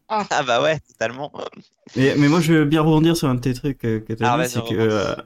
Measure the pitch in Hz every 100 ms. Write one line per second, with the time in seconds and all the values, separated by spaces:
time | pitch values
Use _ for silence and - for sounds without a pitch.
0 | - 214 196 131 131 120 151 156 - -
1 | 113 127 147 - - - - _ - 120
2 | 135 143 143 175 165 160 147 160 156 156
3 | 165 165 143 123 131 123 147 - 117 110
4 | 110 113 120 120 127 123 117 110 113 107
5 | 95 -